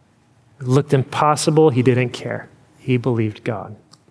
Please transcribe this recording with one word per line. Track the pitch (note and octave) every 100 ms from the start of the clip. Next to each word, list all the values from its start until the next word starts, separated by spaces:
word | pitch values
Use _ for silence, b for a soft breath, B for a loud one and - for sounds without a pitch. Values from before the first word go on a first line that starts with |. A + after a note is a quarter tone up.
| _ _ _ _ _ _
It | B2
looked | C3 D3+
impossible. | C#3+ B2 - D3+ D3 - D#3 D#3
He | B2
didn't | B2 A#2+ B2
care. | - A#2+ A2+ - _ _ _
He | C3 B2
believed | B2 A2+ A2 G#2
God. | - G#2 F#2+ G#2 _ _ _